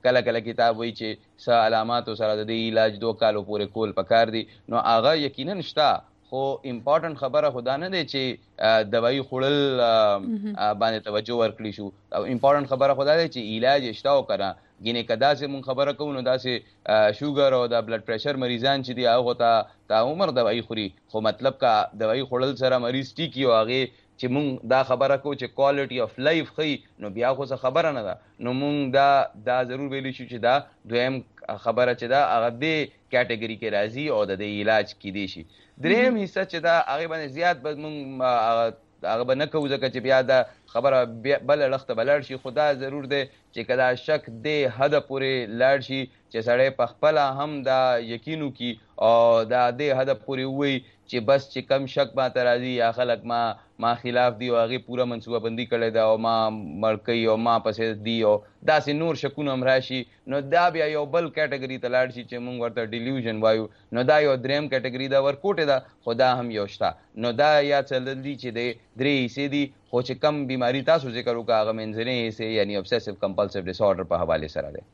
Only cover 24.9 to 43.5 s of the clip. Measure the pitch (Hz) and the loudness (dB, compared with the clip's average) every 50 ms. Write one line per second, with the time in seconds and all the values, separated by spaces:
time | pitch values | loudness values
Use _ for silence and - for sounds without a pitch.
24.9 | 127 120 139 135 139 135 - 147 143 135 127 117 _ - 139 139 143 139 139 120 | 2 2 2 2 2 0 0 -6 -6 -6 -8 -10 _ 0 2 2 2 0 -2 -4
25.9 | 123 127 113 107 - - 131 147 165 165 147 - - - 156 156 143 - _ _ | -2 -4 -4 -4 -4 -2 0 2 2 2 -2 -4 -6 -4 -2 -2 -4 -6 _ _
26.9 | _ _ 101 104 92 110 117 127 135 131 139 120 135 123 - 127 131 165 160 160 | _ _ -12 -10 -4 -2 0 0 0 -2 -4 -6 -6 -4 -4 -2 0 2 0 0
27.9 | 143 123 107 95 90 - _ _ _ _ 117 120 127 131 143 147 147 147 143 131 | -2 -4 -6 -6 -8 -10 _ _ _ _ -6 -4 -2 -2 -2 -2 -2 -2 -2 2
28.9 | 127 135 139 139 139 135 - - - 104 107 123 123 127 127 120 127 135 143 139 | 4 4 6 6 6 4 2 0 -4 -8 -4 -2 0 0 -2 -2 -4 -8 -6 -6
29.9 | 131 139 135 135 127 - 127 117 123 117 107 117 131 143 - - _ _ _ - | -6 -6 -6 -8 -10 -10 -12 -12 -8 0 2 2 2 2 0 -4 _ _ _ -4
30.9 | 117 120 123 131 135 135 - _ _ - - - 107 101 - 117 113 120 123 123 | -2 0 0 0 -2 -4 -8 _ _ -16 -10 -10 -10 -4 -2 -2 2 2 2 2
31.9 | 120 120 123 117 127 139 143 87 104 117 113 120 117 117 139 160 160 156 139 - | 2 -2 -2 0 2 2 4 4 2 2 0 0 -2 -2 -2 -2 -2 -2 -4 -6
32.9 | _ _ _ _ - 123 123 127 120 107 113 110 113 101 113 110 104 101 104 110 | _ _ _ _ 0 0 2 2 -2 -4 -4 -8 -8 -6 -6 -2 0 0 -2 -2
33.9 | 110 131 151 151 127 107 104 95 95 92 104 104 104 104 104 107 110 107 101 - | -4 -6 -4 -2 0 0 0 0 -2 -4 -4 -6 -4 -2 2 2 2 2 2 -2
34.9 | - _ - 101 95 104 98 95 - 87 80 _ _ _ _ _ _ - 127 160 | -8 _ -12 -10 -8 -6 -8 -8 -10 -14 -18 _ _ _ _ _ _ -6 0 2
35.9 | 196 233 247 254 240 220 202 180 - 190 190 185 - 165 156 170 165 165 - - | 2 4 4 2 0 0 -4 -4 -4 -6 -6 -4 -6 -2 2 2 2 2 2 0
36.9 | 135 147 165 165 160 160 151 139 131 143 170 175 175 170 120 151 151 139 151 151 | -2 -4 -4 -6 -6 -8 -8 -8 -6 -2 0 0 0 0 -4 -8 -8 -6 -8 -10
37.9 | 151 147 139 135 135 131 127 127 123 117 110 113 117 117 117 113 110 - _ _ | -10 -10 -10 -10 -6 -2 0 2 2 2 2 2 2 2 2 0 -2 -6 _ _
38.9 | _ _ - 87 110 113 123 123 131 135 151 151 - 156 147 139 139 127 127 131 | _ _ -4 -2 -2 -2 0 0 0 0 0 -2 -2 -4 -2 -2 -2 -2 -2 -4
39.9 | 113 127 110 131 135 131 127 120 131 127 120 - - _ _ _ - 117 123 139 | -4 -2 2 4 4 4 4 4 4 4 2 0 -6 _ _ _ -4 0 2 4
40.9 | 135 131 123 117 113 117 113 135 143 - - 127 147 151 143 131 131 135 - - | 4 4 2 0 -4 -8 -2 -2 -2 0 2 0 2 2 2 0 0 -2 -4 -4
41.9 | 120 110 117 135 143 147 135 - 135 127 _ 131 120 147 151 147 143 127 135 135 | -2 -2 2 2 2 0 0 -6 -12 -10 _ -6 -2 0 2 2 0 -2 -4 -8
42.9 | 139 147 135 127 143 139 135 131 _ _ _ _ | -8 -8 -6 -4 -2 -2 -2 -4 _ _ _ _